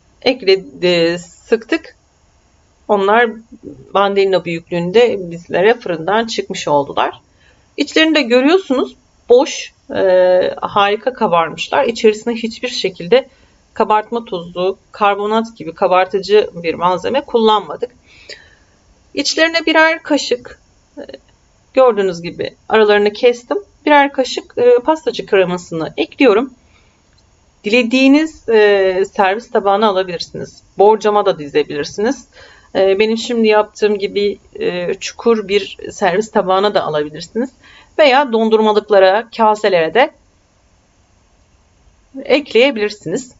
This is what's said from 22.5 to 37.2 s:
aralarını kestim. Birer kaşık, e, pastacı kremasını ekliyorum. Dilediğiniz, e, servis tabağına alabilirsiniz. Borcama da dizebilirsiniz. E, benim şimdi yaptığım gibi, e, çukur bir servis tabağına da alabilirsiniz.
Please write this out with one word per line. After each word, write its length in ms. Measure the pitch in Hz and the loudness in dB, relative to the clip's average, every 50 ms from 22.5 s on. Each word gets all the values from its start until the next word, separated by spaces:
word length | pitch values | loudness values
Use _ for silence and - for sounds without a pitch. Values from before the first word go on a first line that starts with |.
| - _ _ - | -12 _ _ 0
aralarını 440 | 214 220 214 208 208 208 208 208 208 | 2 4 4 4 4 4 2 0 0
kestim. 440 | - 247 240 240 233 - - 294 403 - _ _ _ - | 2 2 2 2 0 -4 -8 -8 -8 -8 _ _ _ 0
Birer 260 | 302 294 285 277 277 | 4 4 4 4 2
kaşık, 420 | 277 269 254 - - - - - - | 0 -4 -4 -4 -6 -10 -10 -8 -2
e, 220 | 240 240 247 240 247 | 0 2 4 4 4
pastacı 460 | 247 311 320 320 - 233 - - - | 2 0 -2 -2 -4 -6 -6 -6 -4
kremasını 680 | - 214 190 185 175 180 180 180 - 170 160 156 - - | 0 2 2 2 0 -2 -6 -8 -8 -8 -8 -8 -6 -6
ekliyorum. 560 | - - - - - 277 233 196 220 277 254 - _ _ _ _ _ _ _ _ _ _ _ _ _ _ _ _ _ _ _ _ _ - | -6 -8 -6 -2 2 4 4 4 2 0 -4 -8 _ _ _ _ _ _ _ _ _ _ _ _ _ _ _ _ _ _ _ _ _ -4
Dilediğiniz, 840 | 208 226 247 233 226 254 262 269 269 277 302 320 311 - - _ 226 | 0 0 2 2 2 2 2 4 4 4 4 2 -2 -8 -10 _ 0
e, 540 | 226 214 208 202 202 196 190 190 185 185 196 - - | 2 4 4 4 4 4 2 2 0 0 -2 -2 0
servis 380 | - 196 185 196 233 233 - | 0 0 0 0 -2 -4 -4
tabağına 360 | - 220 190 196 196 208 226 | -2 0 0 2 2 2 2
alabilirsiniz. 760 | 208 185 185 190 180 170 151 - - - 156 - - - - _ _ _ | 0 0 0 -2 -4 -6 -10 -10 -12 -12 -14 -14 -14 -18 -20 _ _ _
Borcama 480 | 185 196 208 220 202 208 214 208 208 196 | 4 4 4 4 4 2 0 2 2 2
da 140 | 190 170 160 | 0 -2 -2
dizebilirsiniz. 880 | 151 143 - 151 143 - 147 143 160 - - 202 208 254 277 - - _ _ - - - - _ _ _ - | -4 -4 -2 -2 -2 -2 -4 -8 -8 -8 -6 -4 -2 -2 -4 -6 -10 _ _ -20 -20 -20 -20 _ _ _ -2
E, 240 | 185 190 196 190 196 | 0 2 2 2 2
benim 180 | 220 220 226 | 0 0 -2
şimdi 300 | 226 - - 240 226 226 | -4 -4 -4 -2 0 2
yaptığım 520 | 214 208 214 208 208 - - 214 208 208 196 | 4 4 2 0 -2 -2 -2 -2 0 0 -2
gibi, 400 | 202 190 180 202 202 202 - - _ _ - | -4 -4 -4 -2 -2 -4 -4 -6 _ _ -10
e, 380 | - - 180 180 180 175 170 - | -6 -6 -4 -4 -4 -6 -6 -6
çukur 540 | - - - - - - 233 226 220 202 | -8 -10 -14 -10 -4 0 0 0 0 0
bir 300 | 180 202 202 190 - - - - - | -2 -2 -2 -4 -6 -14 -16 -16 -14
servis 400 | - - 208 180 175 202 220 - | -6 -2 -2 0 0 -2 -2 -2
tabağına 420 | - 214 180 180 185 190 208 208 196 | -2 -2 0 0 0 0 0 0 0
da 100 | 175 - | -2 -2
alabilirsiniz. 680 | 151 156 151 147 151 151 165 | -2 -4 -4 -4 -6 -10 -16